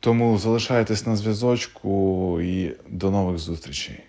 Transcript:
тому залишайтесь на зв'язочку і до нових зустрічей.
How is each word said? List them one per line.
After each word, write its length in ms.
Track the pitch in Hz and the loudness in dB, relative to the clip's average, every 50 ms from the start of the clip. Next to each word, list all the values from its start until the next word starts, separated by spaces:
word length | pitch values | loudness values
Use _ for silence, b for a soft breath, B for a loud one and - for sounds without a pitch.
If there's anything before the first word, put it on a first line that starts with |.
| - | 4
тому 320 | 120 117 117 120 117 113 101 | 4 4 4 4 4 4 2
залишайтесь 680 | 92 113 113 117 113 - 127 120 113 - 117 101 - | 2 2 2 2 2 2 2 2 2 2 0 -2 0
на 100 | 117 113 | -2 -2
зв'язочку 1300 | 104 101 110 107 101 120 123 123 120 - - - - - 92 98 98 95 95 95 92 95 90 87 82 | 0 0 -2 -2 0 2 2 2 2 -2 -8 -12 -8 -4 -2 0 2 2 2 2 0 0 0 0 0
і 300 | 85 90 90 92 92 78 60 - - - | -2 -2 -2 -2 -2 -4 -6 -10 -14 -12
до 220 | - 87 95 95 | -10 -4 -2 0
нових 260 | 98 101 95 90 90 85 | 2 2 0 0 -2 -4
зустрічей. 640 | 82 85 82 80 - - 71 - - - - - - | -4 -6 -8 -8 -8 -10 -10 -10 -10 -10 -12 -16 -18